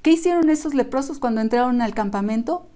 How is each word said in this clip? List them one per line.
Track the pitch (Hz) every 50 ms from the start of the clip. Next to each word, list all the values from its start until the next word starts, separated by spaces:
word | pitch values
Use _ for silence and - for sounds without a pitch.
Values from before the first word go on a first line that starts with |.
¿Qué | - 311 330
hicieron | 330 - 359 349 349 330 311
esos | 311 302 - 311 285
leprosos | 269 262 269 - 262 277 277 302 277
cuando | - 240 220 220
entraron | 220 220 240 240 247 254 247 240
al | 233 214 208
campamento? | 233 214 196 202 196 196 208 220 226 233 - 330 359 - - -